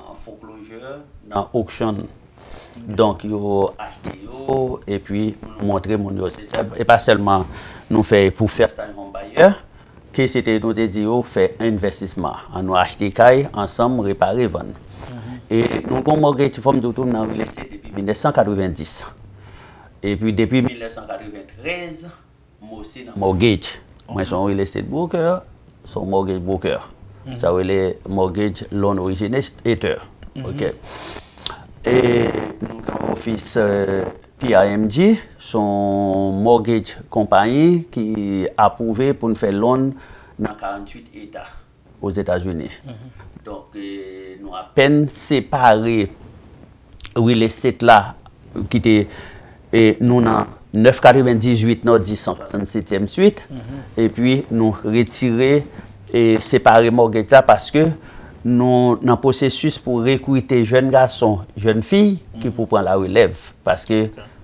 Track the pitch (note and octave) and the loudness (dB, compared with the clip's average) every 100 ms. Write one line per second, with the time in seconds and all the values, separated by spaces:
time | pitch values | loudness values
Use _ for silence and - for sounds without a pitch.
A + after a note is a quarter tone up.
0 | - - - G#2+ G#2+ A2 G#2+ A2+ C3 D3 | -10 -20 -20 -20 -20 -20 -20 -20 -18 -18
1 | D3 - - G#2 G2+ B2 G#2 - A2+ G2+ | -20 -20 -10 -8 -4 -4 -4 -4 -6 -6
2 | - - - _ - - - - - G#2 | -10 -16 -20 _ -20 -20 -20 -18 -8 0
3 | G#2+ G2 G#2 G#2+ G2+ G2 G2 - - - | 0 0 -6 -6 -2 0 -2 -4 -16 -16
4 | - - - B2+ C3+ C3+ C3 B2+ - G2+ | -16 -16 -16 -12 -6 -4 -4 -6 -8 -8
5 | - G2+ G#2+ G2+ - - G2+ G2 F#2 G#2+ | -6 -4 -4 -6 -14 -8 -4 -4 -2 -4
6 | G2 G2 F#2 - G#2 A2+ G#2 G#2+ A#2 A#2 | -4 -6 -8 -8 -10 -6 -6 -2 4 4
7 | - G#2 G2+ G2 F#2 - - - - A2 | 4 2 4 0 0 -10 -18 -14 -2 0
8 | G#2+ G#2 G2 - G#2+ - A2+ - G#2+ G2 | 4 4 4 2 -2 2 0 -2 -14 -14
9 | G2 F#2+ G2 C#3+ F#3 G3 - - - - | -16 -14 -6 4 4 4 -8 -20 -20 -20
10 | - - C3 B2+ A#2 A2 A2 G#2+ A2+ G2+ | -10 -2 0 0 0 0 0 -2 -2 -2
11 | G#2+ A#2+ A#2+ A2+ F#2+ - A2+ G#2+ G2 - | -2 -2 -2 0 0 0 -2 -2 -4 -6
12 | F#2+ - D#2+ - - F2+ F#2 F#2 F2+ - | -10 -8 -8 -8 -12 -8 -2 0 0 -2
13 | G2+ F#2+ A#2+ C3 C#3 - G2+ - A#2+ B2+ | -2 4 6 6 2 -6 -6 -2 -2 0
14 | G2+ G2 F#2 A2+ A#2 E2 - - - - | -2 -2 -2 0 -2 -4 -10 -16 -20 -20
15 | - B2 A2+ B2 - A2+ A#2 - - B2+ | -18 -16 -14 -14 -4 0 0 -2 -4 -4
16 | C3 D#3 D3+ C3+ C#3 - A#2+ C#3 A#2+ A#2 | 0 2 2 2 -2 -2 0 0 0 -4
17 | B2+ A2+ A2 A2 G#2 - - - - G2+ | -4 -4 -4 -6 -8 -10 -16 -18 -14 -8
18 | G2 G#2+ D3+ C#3+ G#2 G2 F#2+ D#2 D2+ - | -4 -2 -2 0 0 0 -4 -6 -10 -12
19 | - - - - - - - - - - | -16 -20 -20 -20 -20 -20 -20 -20 -20 -10
20 | G2 G2 A2 G#2 A2 C3 B2 A#2+ A2+ - | -6 -2 -2 0 2 2 0 -4 -14 -14
21 | G#2+ F#2+ G#2 G#2 - G2 C#3 F3+ F3 D#3 | -14 -14 -14 -18 -20 -16 -12 -10 -12 -16
22 | E3 - _ _ _ _ G#2+ A2 - B2+ | -18 -20 _ _ _ _ -20 -18 -18 -20
23 | - G#2 F#2+ F2+ A2+ F#2+ - - - - | -16 -6 -2 2 2 2 -4 -16 -20 -20
24 | - G2 F#2 F#2 G2+ G2 G2 - - D3 | -12 -8 -4 -2 -2 -2 -4 -6 -6 -6
25 | F3 F3 E3 F#3 - - _ _ - - | -4 -2 -2 -4 -8 -20 _ _ -14 -10
26 | F#2+ F#2+ F#2+ F#2 F2+ F#2 F#2 - - - | -2 -2 0 -4 -4 -4 -2 -4 -8 -20
27 | - - - B2 E2+ F2+ F#2 G2 F#2 - | -20 -20 -16 -4 -2 0 0 0 -2 -4
28 | - G2 F#2+ F2+ G#2 F#2+ - G2+ G2+ G2 | -6 -2 -2 -2 -4 -4 -8 -2 -2 0
29 | F#2 F#2+ G#2 B2+ - - A#2 A#2 F#2 - | -2 -4 -4 -4 -6 -6 -4 -2 -2 -6
30 | - - - - B2+ C3+ A#2 - - - | -10 -20 -18 -14 -12 -8 -8 -8 -16 -16
31 | - - - - - - - - A#2 B2+ | -16 -16 -20 -12 -12 -12 -20 -8 0 2
32 | B2 A#2+ A2+ A2 - - - - - - | 4 2 0 -4 -8 -10 -12 -12 -10 -6
33 | - - - G#2+ - A#2+ G#2 G2+ G2 G2 | -6 -6 -6 -8 -4 -2 0 0 0 -2
34 | F#2 - - - B2+ G2+ G2 G#2 G#2+ A#2 | -4 -10 -20 -8 2 4 4 2 0 2
35 | G3 A3 - - - A2+ G#2 G2+ G2+ G2 | 4 4 -2 -20 -8 -4 -2 -2 -2 0
36 | G2+ F#2+ G2 F#2+ A2+ A#2 A2+ A2+ G2+ - | 0 0 0 0 4 4 4 -2 -2 -12
37 | - A#2 G#2 F#2+ G#2+ C3+ E3 F3 E3 - | -8 -4 2 2 2 4 4 4 0 -6
38 | G#2+ G#2+ G2+ G2 F2+ - G#2 - A#2 G#2+ | -6 -4 -4 -4 -4 2 0 0 -4 -2
39 | C3+ C#3 A#2 G#2+ G#2 G2 A#2 B2+ C3+ C3+ | 0 0 -2 -2 -2 0 0 0 -2 -6
40 | - - - - G#2 - G2 G2+ G2+ - | -14 -20 -18 -8 -8 -8 -12 -12 -14 -18
41 | - G#2 G#2 F#2 - - - _ _ - | -20 -20 -18 -18 -18 -20 -20 _ _ -10
42 | G2+ F#2+ F#2+ F2+ F#2 E2 - - C#3 A2+ | -8 -6 -4 -4 -4 -6 -10 -14 -18 -18
43 | B2+ - - - - G2 - G#2 G2 G2 | -20 -20 -20 -20 -18 -18 -18 -16 -14 -14
44 | F#2+ F#2+ F#2+ F#2 G2 F#2 - - C#3 D3 | -14 -16 -18 -18 -14 -14 -8 -2 2 2
45 | D3 - - C#3 - C#3+ B2 A2 A2+ A2+ | 0 -4 -4 -4 -4 0 4 4 2 0
46 | G2 - - - - - - - _ - | -2 -6 -20 -20 -20 -20 -20 -20 _ -20
47 | - - A2+ A#2 A2+ - C3 G#2 A#2 A2 | -8 0 2 2 0 0 -2 2 6 6
48 | G2 - - _ - - G2 A#2+ A2+ G#2+ | 4 -6 -20 _ -14 -10 -4 0 4 4
49 | G2 - - - - - - A2+ A2 G#2+ | 2 -6 -20 -20 -20 -20 -2 4 4 4
50 | A#2+ B2 A2+ G#2+ - - - G#2+ A#2 B2+ | 4 4 4 2 -2 -8 -6 2 4 6
51 | B2+ C3 B2 A#2 A#2 A#2 A2+ A#2 A#2 A#2 | 8 8 6 2 2 2 2 2 4 4
52 | F#2+ G#2 - - - G#2 F#2+ G#2+ F2 G2 | 2 -6 -6 -8 -8 -8 -6 -6 -4 -2
53 | G2+ - G3 G3+ - C3 A2+ C#3 A#2+ - | -2 4 4 4 -6 -16 -14 -16 -8 0
54 | A2+ G#2 B2 C3+ B2+ A#2 A2 G#2+ G#2+ A2 | 0 2 0 0 0 0 0 0 -2 0
55 | B2 - B2+ A#2 C3 C#3+ C#3 - - - | 0 0 0 2 2 2 0 -12 -20 -20
56 | - A#2+ A#2 A2+ - B2+ - A2+ A#2 A#2+ | -4 2 4 4 2 2 6 8 6 4
57 | A#2 A2 G#2 C3+ B2+ G#2 - D3 D#3+ D#3 | 2 2 6 6 8 4 2 0 2 0
58 | - - - - A#2 B2 B2 B2 B2 A#2+ | -10 -20 -20 -8 0 2 4 4 4 2
59 | B2 A#2+ C#3 B2+ C3+ - D#3 - - A#2+ | 2 2 2 0 0 0 -2 -4 -4 -2
60 | A#2 C3+ C3 C3 B2 B2+ A2 B2+ C3+ C3 | 0 0 0 0 2 0 2 2 4 4
61 | B2+ - A2+ G2 - - A2 A2 A2 G3 | 4 2 0 0 -4 -4 0 0 2 4
62 | G#3 F#3+ - A2+ A#2+ A2 A2+ G#2 F#2 G2 | 4 2 -6 -8 -6 -4 0 0 2 0
63 | F#2 G#2 G2 F2 - - - F2+ - A2 | 2 4 4 2 -14 -8 -2 -2 0 0
64 | A2 - G#2 - | -2 -6 -20 -20